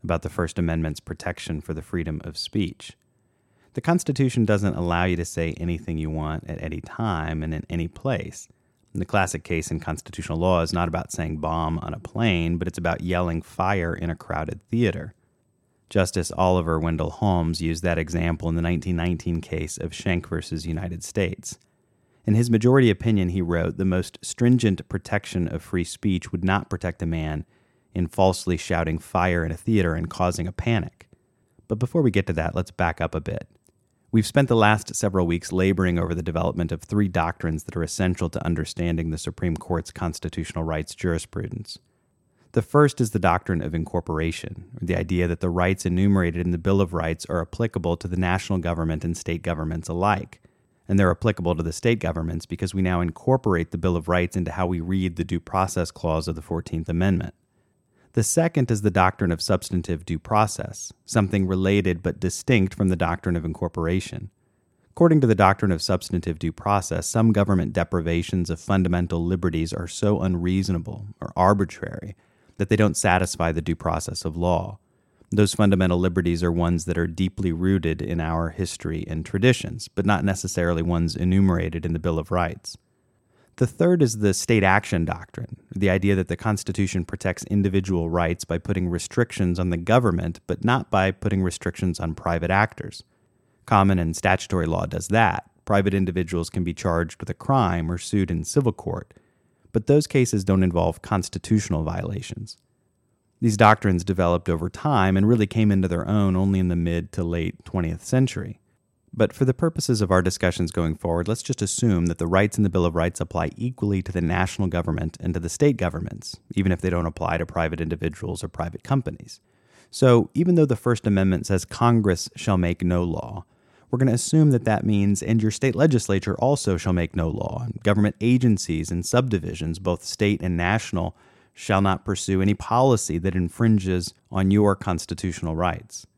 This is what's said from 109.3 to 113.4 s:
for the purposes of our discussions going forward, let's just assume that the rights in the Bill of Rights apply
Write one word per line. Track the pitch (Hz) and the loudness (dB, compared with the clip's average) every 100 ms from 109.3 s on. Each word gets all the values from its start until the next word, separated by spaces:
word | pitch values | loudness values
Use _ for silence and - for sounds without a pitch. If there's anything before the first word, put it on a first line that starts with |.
for | - 131 | 2 0
the | |
purposes | 127 165 - - 117 | 2 -2 -2 -2 0
of | 98 | 4
our | 92 | 4
discussions | 90 - 92 - 85 | 4 0 0 0 -2
going | - 82 80 | 0 -2 -2
forward, | 85 85 87 | -2 -2 -2
let's | 117 | -4
just | - 131 | -4 -4
assume | 101 - 120 92 85 | -4 0 2 4 2
that | 82 | 0
the | 85 | 2
rights | 95 104 - | 4 4 2
in | |
the | 101 | 0
Bill | 90 87 | 2 2
of | 82 | 2
Rights | 85 - | -2 -2
apply | - 85 | -4 -2